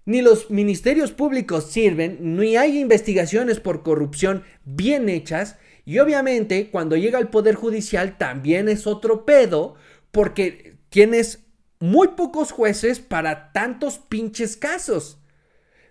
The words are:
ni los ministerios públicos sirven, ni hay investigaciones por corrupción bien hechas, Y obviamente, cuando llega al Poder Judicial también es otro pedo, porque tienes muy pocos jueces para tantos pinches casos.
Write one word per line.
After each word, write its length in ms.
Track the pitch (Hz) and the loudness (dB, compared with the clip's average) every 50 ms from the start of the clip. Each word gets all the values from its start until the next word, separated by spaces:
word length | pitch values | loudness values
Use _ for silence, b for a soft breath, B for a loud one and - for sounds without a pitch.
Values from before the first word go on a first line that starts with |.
| - | -6
ni 160 | 196 220 254 | -2 0 4
los 280 | 247 240 220 214 - - | 6 6 6 6 4 -2
ministerios 640 | 214 202 208 208 196 160 - 240 285 311 302 247 | -2 0 0 0 0 0 0 0 2 2 0 -2
públicos 580 | - - 285 294 269 262 214 - 170 160 156 - | -2 -2 -2 -2 -2 -2 -4 -2 -4 -4 -4 -4
sirven, 640 | - 226 226 202 170 156 165 170 190 - 170 165 165 180 | -2 2 2 2 2 0 -2 -4 -6 -8 -6 -4 -2 0
ni 180 | 208 220 220 | 0 2 2
hay 240 | 233 269 302 285 294 | 4 2 2 2 2
investigaciones 800 | 277 247 226 214 214 - 202 185 170 160 196 220 254 240 220 214 | 2 4 4 4 4 2 0 0 0 0 0 -2 0 -2 -2 -4
por 240 | - - - - - | -4 -6 -6 -4 -2
corrupción 600 | 165 156 151 147 147 143 - - 190 196 185 190 B B B B | -2 0 0 0 -4 -4 -2 -2 -2 -2 -2 -8 B B B B
bien 460 | 135 135 151 185 240 294 285 247 208 | -12 -8 -4 0 0 0 0 0 -2
hechas, 480 | 185 160 - - 160 160 202 208 - b b b b b b | -2 -4 -4 -6 -6 -6 -6 -6 -10 b b b b b b
Y 140 | 143 147 226 | -2 0 2
obviamente, 720 | 285 302 294 277 269 262 254 233 214 214 185 190 208 214 | 2 2 2 0 0 0 0 0 -2 -2 -2 -4 -4 -4
cuando 240 | - 185 165 160 160 | -4 -4 -2 -2 0
llega 220 | 165 185 226 233 254 | 0 0 0 0 0
al 120 | 240 - | -2 0
Poder 260 | - 214 202 220 214 | 0 0 2 2 2
Judicial 600 | 214 - 226 214 220 208 - - 180 185 196 190 - | 0 -2 -4 -4 -4 -4 -4 -4 -4 -4 -4 -4 -6
también 520 | 175 131 127 139 131 147 165 185 202 214 | -6 -6 -6 -4 -2 0 0 0 0 0
es 180 | 214 208 - 214 | -2 -2 -2 -6
otro 380 | 214 208 - 220 220 214 226 | -6 -2 -2 -2 -2 0 2
pedo, 500 | - 294 277 247 202 170 151 165 - - b b b b b b b | 4 6 6 6 4 2 -2 -4 -4 -8 b b b b b b b
porque 640 | - 208 208 196 - - 190 180 - - - 80 - - _ _ | 0 0 0 0 0 -4 -4 -4 -6 -10 -18 -20 -20 -20 _ _
tienes 500 | - 196 208 220 226 233 226 220 - - _ _ _ _ _ _ _ - | 4 6 6 6 6 2 0 -2 -4 -14 _ _ _ _ _ _ _ -6
muy 300 | 170 170 196 320 381 370 | -2 2 4 6 6 4
pocos 420 | - - 349 339 339 311 302 294 | 2 0 -6 -4 -4 -4 -6 -4
jueces 480 | - - 233 208 208 208 - 233 247 240 | -2 -2 0 0 0 0 -2 -2 -2 -4
para 520 | - - 185 165 160 160 151 151 - - | -6 -8 -6 -4 -4 -4 -6 -8 -8 -8
tantos 460 | - 196 214 247 247 - 294 285 254 - | -6 -6 -6 -6 -6 -6 -8 -8 -8 -10
pinches 580 | - - - 214 226 220 214 - 233 214 220 | -12 -10 -8 -6 -6 -8 -6 -6 -6 -8 -6
casos. 640 | - - 285 330 370 - - 220 165 147 - - _ _ _ _ _ _ _ _ _ _ _ _ _ _ _ | -6 -8 -6 -6 -6 -6 -4 -4 -4 -6 -8 -16 _ _ _ _ _ _ _ _ _ _ _ _ _ _ _